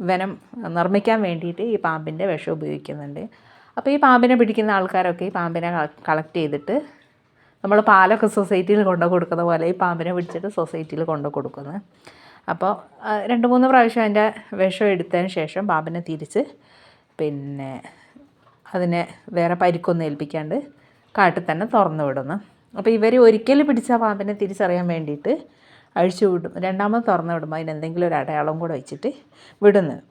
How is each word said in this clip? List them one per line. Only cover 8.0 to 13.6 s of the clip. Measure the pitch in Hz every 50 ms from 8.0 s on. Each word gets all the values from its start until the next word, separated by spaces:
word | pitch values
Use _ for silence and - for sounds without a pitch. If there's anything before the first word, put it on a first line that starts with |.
| 185 185 214 220 226 214 214 -
സൊസൈറ്റിയിൽ | 202 180 208 185 185 175 202 208 208 190
കൊണ്ടു | 185 175 170 170
കൊടുക്കുന്ന | 180 180 170 165 - 165 170 170
പോലെ | 170 160 165 170
ഈ | 180 180
പാമ്പിനെ | 185 180 175 165 165 170 180 180
പിടിച്ചിട്ട് | 175 175 - 170 175 196 208
സൊസൈറ്റിയിൽ | - 165 160 - 165 160 156 - 151 165 165
കൊണ്ടു | 160 147 143 147 147
കൊടുക്കുന്നു. | 151 139 147 147 - 139 143 156 202 202 _ _ _ - - - - - - - - _ -
അപ്പോൾ, | 175 170 - 190 - - - - _ - - 220
ആ, | 214 214 196 208
രണ്ട് | 247 240 233 247
മൂന്ന് | 247 254